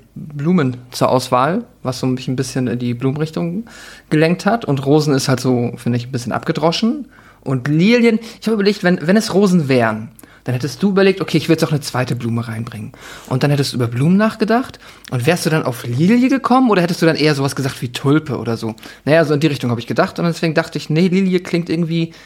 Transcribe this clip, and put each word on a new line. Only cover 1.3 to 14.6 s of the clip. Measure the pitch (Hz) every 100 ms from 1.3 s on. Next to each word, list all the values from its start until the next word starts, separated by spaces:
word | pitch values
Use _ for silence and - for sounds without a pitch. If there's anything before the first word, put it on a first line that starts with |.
| 127 139 202 233 _
was | 127 123
so | 131
mich | 127 -
ein | 131
bisschen | 131 135 127
in | 120
die | 123
Blumenrichtung | 120 135 143 156 165 170 185 - - - - -
gelenkt | 151 160 175 208
hat. | 233
Und | - 139 135
Rosen | 156 147
ist | 135 139
halt | 123
so, | 127 123 120 -
finde | 117 120
ich, | 120
ein |
bisschen | 135 -
abgedroschen. | 120 - 160 160 165 220 294 - - - -
Und | - 131 135
Lilien, | 151 190 240 233 226 - -
ich | -
habe | 226
überlegt, | 196 202 175
wenn, | 180 151
wenn | 214
es | 214
Rosen | 180 202 180 135
wären, | 131 113 107 113 - - -
dann | - 123
hättest | 143 -
du | 202
überlegt, | 190 196 190
okay, | - 160
ich | -
will |
jetzt | 156
auch | 165
eine | 151
zweite | - 120 123 123
Blume | 117 117 117
reinbringen. | 113 117 107 107 - - - -
Und | 127
dann | 143
hättest | 143 135
du | 120
über | 117
Blumen | 120 147 190
nachgedacht. | 220 214 208 226